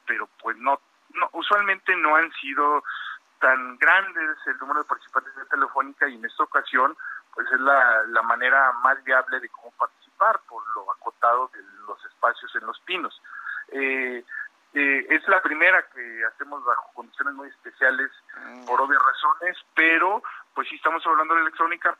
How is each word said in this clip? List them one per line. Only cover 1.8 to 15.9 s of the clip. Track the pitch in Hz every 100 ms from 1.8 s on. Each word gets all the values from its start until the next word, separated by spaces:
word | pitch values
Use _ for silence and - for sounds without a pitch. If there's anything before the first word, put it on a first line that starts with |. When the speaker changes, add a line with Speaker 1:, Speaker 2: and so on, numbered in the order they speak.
| - 180
Speaker 1:
no | 156 156
han | 165
sido | - 139 135 147 147 - - - - _ -
tan | 131 131 127 127
grandes | 151 190 190 170 156 151 139
el | 135
número | 135 147
de | 147
participantes | 127 - 131 - 135
de | 131
telefónica, | 143 131 139 139 - 143
y | 117
en | 113
esta | -
ocasión, | 151 143 - 131 139 - - - _ -
pues | -
es | 127
la, | 135 135 120 110 117
la | 113
manera | 117 120 127 135 131 120
más | 127 135
viable | 131 131 131 131
de | 120
cómo | - 120
participar, | - 120 _ _ - 214 202 -
por | 113 104
lo | 104 98
acotado | 101 117 - 120 123 127
de | 101 101 104 104
los | 98 -
espacios | - 117 - 117 117
en | 113
Los | -
Pinos. | - 180 123 - - - - - -
Eh, | 139 135 131 127 123 - - - _ _ 143
eh, | 139 135 123
es | 156 202
la | 190
primera | - 151 180 185
que | -